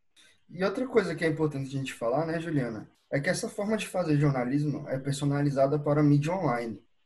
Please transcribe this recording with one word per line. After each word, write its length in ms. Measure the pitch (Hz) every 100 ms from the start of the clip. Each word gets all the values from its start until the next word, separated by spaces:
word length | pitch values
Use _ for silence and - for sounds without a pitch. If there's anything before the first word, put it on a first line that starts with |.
| _ _ _ _ _
E 140 | 165
outra 240 | 196 220 254
coisa 260 | 226 180
que 120 | 156
é 40 | 165
importante 380 | 151 156 139 135
a 120 | 135
gente 140 | 131
falar, 320 | - 117 135
né, 160 | 165 165
Juliana, 480 | 165 147 120 110 - _ _
é 80 | 139
que 100 | 160
essa 200 | 180 220
forma 280 | - 202 214
de 120 | 180
fazer 280 | 185 160 147
jornalismo 720 | 147 127 123 143 151 - -
é 80 | 135
personalizada 800 | 143 135 143 143 143 135 139 151
para 240 | 147 147
a 40 |
mídia 280 | 147 147 147
online, 480 | 190 151 120 120 101 - _